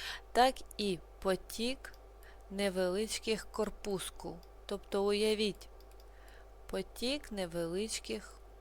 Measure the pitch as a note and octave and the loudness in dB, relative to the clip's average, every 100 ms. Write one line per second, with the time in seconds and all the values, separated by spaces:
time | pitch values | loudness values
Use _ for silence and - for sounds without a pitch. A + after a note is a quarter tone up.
0 | - - - A#3 C4 - - - G#3 E3 | -6 -8 4 8 8 6 -4 0 2 0
1 | - - F#3+ F#3 - - A#3+ C4+ - - | -4 0 2 2 0 -2 0 -2 -8 -14
2 | - - - - - G3 G3+ F#3 F#3 F#3+ | -16 -18 -16 -14 -6 0 2 4 4 2
3 | A3 - - G#3+ - - G#3 - G#3 F#3 | 0 0 2 0 0 -2 0 -2 -2 -2
4 | - - E3+ E3 - - - G3 - G3+ | -2 -6 -8 -8 -12 -12 -6 -6 0 4
5 | G3+ G#3 G#3+ G#3+ G#3+ - - - - - | 6 6 6 6 2 0 -8 -16 -16 -16
6 | - - - - - - - F#3+ F#3 - | -16 -16 -16 -16 -16 -14 -6 -4 -4 -2
7 | A#3+ D4 - G3+ F3 E3+ E3 F#3 A3 - | 0 0 -2 -4 -2 -2 0 0 -2 -2
8 | - A3 - - - - | -4 -6 -8 -16 -18 -16